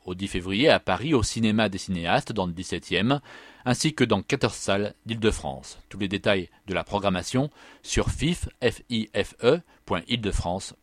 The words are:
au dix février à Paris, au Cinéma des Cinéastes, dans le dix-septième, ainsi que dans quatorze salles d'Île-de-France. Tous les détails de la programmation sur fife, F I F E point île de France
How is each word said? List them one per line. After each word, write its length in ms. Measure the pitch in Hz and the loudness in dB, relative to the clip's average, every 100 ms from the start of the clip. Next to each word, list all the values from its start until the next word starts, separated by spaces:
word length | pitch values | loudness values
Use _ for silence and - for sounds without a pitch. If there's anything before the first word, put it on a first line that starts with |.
| - | -8
au 80 | |
dix 140 | 92 98 | -6 -4
février 420 | 95 90 98 147 | -4 -2 2 6
à 100 | 101 | 6
Paris, 360 | - 90 131 139 | 4 -2 2 2
au 80 | |
Cinéma 460 | 104 - 110 107 107 | 2 2 2 4 2
des 100 | 95 | 0
Cinéastes, 520 | - 90 85 120 - | -4 -4 2 0 0
dans 140 | 110 90 | -2 -2
le 80 | |
dix-septième, 640 | 85 92 87 - 87 110 143 - - - - - | -4 -6 -6 -2 0 2 0 -2 -18 -20 -8 -2
ainsi 300 | 123 160 151 | 0 0 2
que 80 | |
dans 180 | 117 104 | 2 2
quatorze 320 | - 139 117 | 0 -2 -2
salles 400 | - - 98 104 - - | -2 -2 0 -2 -6 -8
d'Île-de-France. 720 | 113 107 92 71 65 - - - | 0 0 0 -4 -8 -12 -20 -16
Tous 80 | 98 | -6
les 100 | 101 | -4
détails 420 | 98 110 98 87 _ - | 0 2 2 0 _ -4
de 80 | 87 | -4
la 80 | |
programmation 680 | 82 101 98 92 82 127 147 - - - | -2 -2 0 -2 -2 -2 -2 -6 -20 -20
sur 300 | - - 101 | -4 0 0
fife, 360 | - 147 175 - - | 0 -2 -2 -6 -2
F 200 | 123 - - | -2 -2 -4
I 180 | 113 107 113 | -6 -2 -4
F 180 | 95 - | -4 0
E 160 | 117 165 - _ - | 2 2 0 _ -4
point 180 | 90 - | -4 -2
île 140 | 120 | -2
de 100 | 104 | 0
France 440 | - 90 92 - - | -2 -2 -4 -8 -12